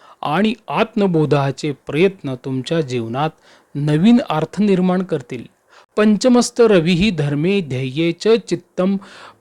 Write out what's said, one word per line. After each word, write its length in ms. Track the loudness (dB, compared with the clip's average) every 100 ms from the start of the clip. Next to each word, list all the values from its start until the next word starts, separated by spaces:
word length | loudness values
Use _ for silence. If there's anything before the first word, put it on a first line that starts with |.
| -20 -10
आणि 320 | -4 -2 -2 -4 -6
आत्मबोधाचे 1040 | -4 -2 0 0 2 2 0 0 -4 -6
प्रयत्न 640 | -8 -6 0 0 0 -10 -8 -6
तुमच्या 360 | -6 -4 -4
जीवनात 480 | -4 -4 -6 -4 -4 -6 _ _ _ -4
नवीन 440 | 0 2 4 4 2
अर्थ 320 | -4 -4 -2
निर्माण 420 | 0 2 0 -2
करतील. 400 | -4 -6 -8 -14 -14 _ _ _ _ 0
पंचमस्थ 640 | 2 4 4 4 2 2
रवीही 480 | 4 4 2 2 0
धर्मे 520 | 0 -2 -2 0 -2
ध्येये 500 | -2 -6 -6 -4 -4
च 160 | -2 0
चित्तं 680 | 0 0 -8 -6 -4 -2 -2 -8 -20 -20 _